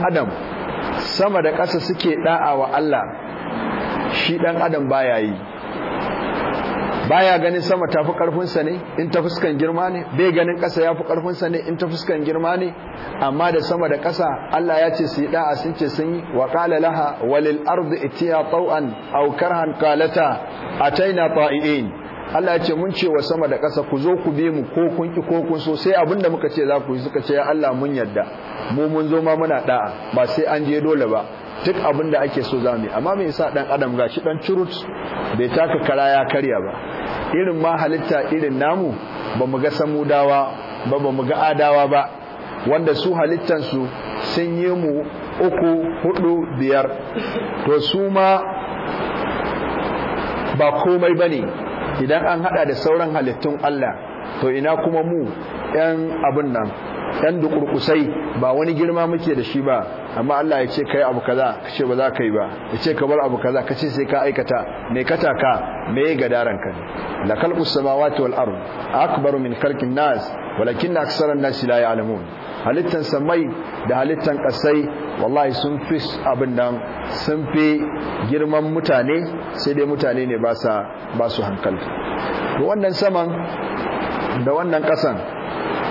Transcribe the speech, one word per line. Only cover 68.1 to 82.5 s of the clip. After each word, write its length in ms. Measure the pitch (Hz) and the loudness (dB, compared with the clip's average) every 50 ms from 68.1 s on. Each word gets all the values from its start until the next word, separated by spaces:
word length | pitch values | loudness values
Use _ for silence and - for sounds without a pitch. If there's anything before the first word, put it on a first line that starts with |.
| 147 147 | 2 2
wal 120 | 131 123 - | 0 0 2
ard 220 | 135 123 107 95 95 - - - - - - 117 | 0 0 0 -2 -4 -8 -8 -10 -10 -6 -2 2
akbaru 460 | 131 160 160 - 143 139 143 139 135 | 2 2 2 2 2 2 2 2 2
min 140 | 131 120 117 | 0 -2 -2
khalqin 380 | - 143 143 139 - 131 123 127 | 0 0 0 0 0 -2 0 2
nas, 300 | 143 151 147 123 104 - - - - - - - 95 | 2 2 2 2 0 -2 -6 -8 -8 -8 -6 -2 -2
walakinna 420 | 110 120 120 - 165 175 175 160 | 0 0 0 0 0 0 0 0
aksaran 380 | 143 - - - 156 147 143 143 | 0 0 0 0 2 2 2 2
nasi 260 | 139 135 120 - 123 | 0 0 -2 0 0
la 100 | 120 120 120 | 2 4 4
ya'lamun." 440 | 117 113 113 113 107 110 110 95 85 85 - - - - - - - | 4 4 2 0 0 -2 -2 -4 -6 -8 -12 -12 -12 -12 -8 -4 -2
Halittan 380 | 113 135 170 170 175 170 160 147 | 0 0 0 0 0 0 -2 -2
samai 380 | - 151 139 147 160 170 170 156 123 - - - - - - - 107 | 0 0 0 2 2 2 2 2 0 -2 -6 -10 -10 -10 -6 -2 0
da 60 | - | 0
halittan 400 | 127 135 147 160 151 - 160 143 | 2 2 0 0 0 0 0 0
ƙasai, 500 | 139 - 135 117 - - 151 151 151 143 151 - - - - - - | 0 0 0 0 2 2 4 4 4 2 0 -4 -6 -8 -6 -4 -2
wallahi 300 | 101 117 139 147 143 - 120 | -2 0 2 2 2 2 0
sun 260 | - 139 143 147 135 - - | 0 -2 -2 -2 -4 -2 -2
fi 80 | 165 143 - - - - - | -2 -2 -2 -4 -6 -4 -2
abin 300 | 139 127 123 135 127 123 | 0 0 0 0 0 0
nan, 240 | 120 123 123 120 117 117 - - - - - - - - | 0 0 0 0 -4 -6 -8 -10 -8 -8 -8 -8 -6 -2
sun 220 | 151 151 156 147 - 147 | -2 -2 -2 -2 0 2
fi 260 | 151 156 151 151 151 151 151 - - - - - - - 110 | 4 4 4 4 2 0 -2 -4 -6 -6 -6 -6 -4 -2 0
girman 340 | 143 151 151 151 156 151 156 156 160 | 0 0 2 2 2 2 2 0 0
mutane, 520 | 165 160 - 139 123 123 139 156 170 170 160 - - - - - | 0 2 4 4 4 4 2 2 0 0 -2 -6 -8 -8 -8 -6
sai 160 | - - 143 143 | -4 -2 0 2
dai 120 | 147 143 | 2 2
mutane 400 | 143 147 139 147 127 117 127 127 | 0 0 0 0 0 0 0 0
ne 100 | 123 117 | 0 0
ba 160 | 110 117 117 113 | 0 0 0 0
sa, 280 | - - 117 107 104 101 - - - - - 113 | 0 0 0 0 0 -2 -4 -8 -12 -10 -6 -2
ba 100 | 117 117 113 | -2 0 0
su 120 | - 117 | 0 -2
hankalta. 440 | 104 101 98 - - 98 92 90 - - - - - - - - - - - - - - | -4 -4 -4 -2 -2 -2 -2 -2 -4 -6 -6 -6 -6 -6 -6 -6 -4 -4 -4 -4 -4 -4